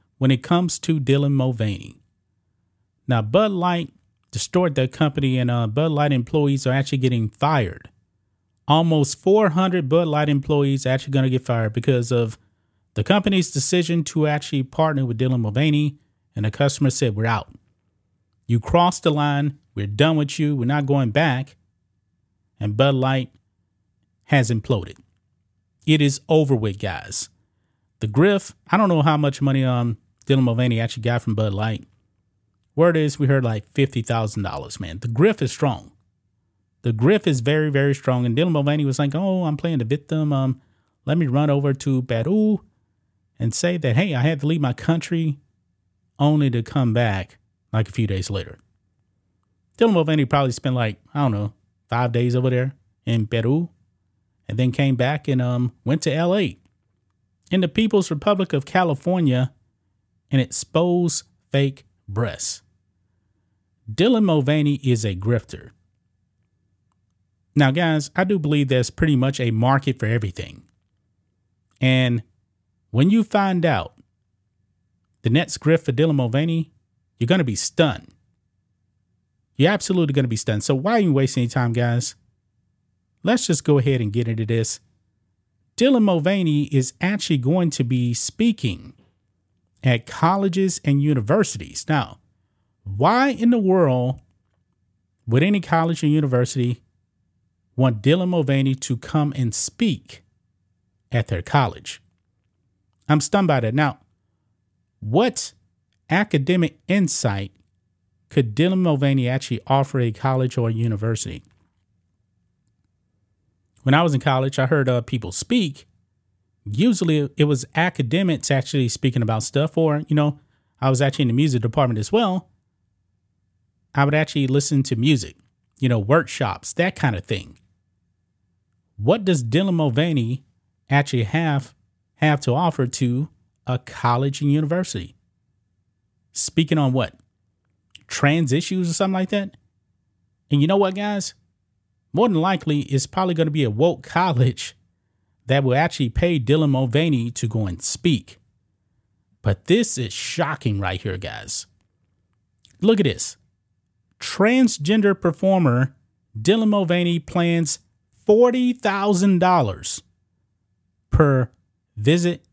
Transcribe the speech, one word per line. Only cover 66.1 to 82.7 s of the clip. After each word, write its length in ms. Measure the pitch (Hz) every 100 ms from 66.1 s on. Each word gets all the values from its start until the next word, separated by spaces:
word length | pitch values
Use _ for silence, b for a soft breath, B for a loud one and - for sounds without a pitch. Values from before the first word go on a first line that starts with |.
| _ _ _ _ _ _ _ _ _ _ _ _ _ _ -
Now, 140 | 139
guys, 400 | 143 170 156 143 -
I 100 | 185
do 140 | 202
believe 300 | 151 147 139
there's 220 | 127 120
pretty 260 | - 160 135
much 240 | 131 139
a 100 | 120
market 480 | 110 120 135 139 127
for 60 | 107
everything. 600 | 117 104 - - - - _ _ _ _ _ _ _ _ _ _ -
And 420 | 131 127 127 120 - _ _ _ _ _ _
when 180 | 113 160
you 160 | 220 214
find 400 | 208 196 180 165
out 300 | 117 - _ _ _ _ _ _ _ _ _ _ _ _ _
the 80 | 113
Nets 260 | 131 175 -
grift 300 | 147 160 -
for 60 |
Dylan 240 | 123 160 143
Mulvaney, 540 | 123 131 165 165 160 _ _ _ _ -
you're 80 | 117
gonna 180 | 185 139
be 120 | 101
stunned. 520 | - - 160 - - - _ _ _ _ _ _ _ _ _ _ _ _ _ -
You're 160 | 151
absolutely 420 | 208 - 185 160 139
gonna 120 | 127
be 100 | 110
stunned. 280 | - 107 -
So 100 | 135
why 180 | 170
are 80 | 233
you 120 | 190
wasting 300 | 135 131 -
any 60 | 120
time, 260 | 135 120 117
guys? 400 | 120 120 117 - _ _ _ _ _